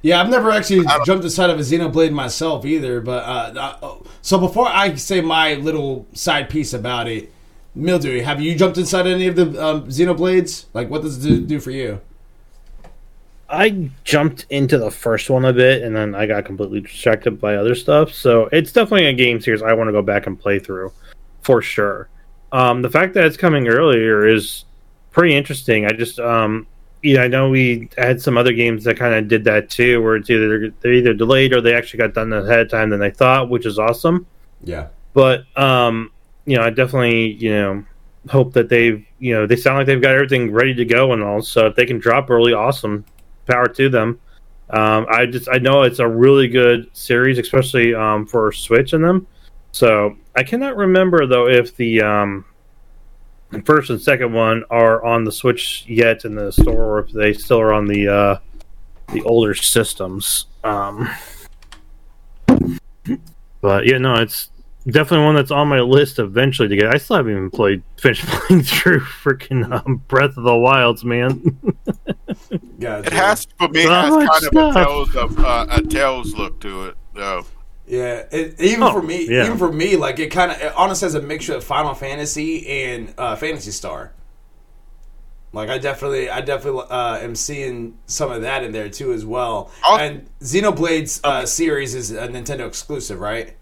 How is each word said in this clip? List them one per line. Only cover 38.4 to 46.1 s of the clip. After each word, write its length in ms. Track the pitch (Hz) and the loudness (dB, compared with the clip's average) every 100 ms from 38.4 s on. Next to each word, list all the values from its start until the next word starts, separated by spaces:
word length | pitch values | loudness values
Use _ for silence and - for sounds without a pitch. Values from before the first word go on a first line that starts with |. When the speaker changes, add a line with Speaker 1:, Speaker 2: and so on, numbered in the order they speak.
| 127 | 2
Speaker 3:
that 160 | 127 113 | 2 2
they've, 360 | 120 117 107 - _ | 4 2 0 -8 _
you 140 | 127 | -4
know, 120 | 113 107 | -2 2
they 100 | 117 | 2
sound 220 | 127 135 | 2 0
like 80 | 135 | 2
they've 140 | 135 | 2
got 140 | 135 | 4
everything 380 | 131 139 131 117 | 2 2 0 0
ready 220 | 107 135 | 2 2
to 100 | 123 | 0
go 280 | 117 117 135 | 2 4 4
and 80 | 117 | 2
all, 200 | 104 104 | 0 -4
so 240 | 110 - 110 | -2 2 2
if 80 | |
they 120 | 101 123 | 4 0
can 120 | 120 | 0
drop 320 | 117 120 131 | 2 2 2
early, 220 | 120 120 | 4 4
awesome. 520 | 110 113 131 110 104 104 _ - - - | 2 0 -2 -4 -6 -10 _ -20 -20 -2
Power 200 | 123 123 | 2 2
to 220 | - 135 | 2 2
them. 320 | 127 113 120 - - - - - | 2 0 -4 -14 -20 -20 -20 -4
Um, 380 | 110 107 110 113 | 0 2 2 2
I 160 | 113 123 | 0 0
just, 220 | 123 127 | -2 -2
I 80 | 127 | 0
know 240 | 127 139 | 4 4
it's 160 | 127 123 | 4 2
a 80 | |
really 400 | 117 | 0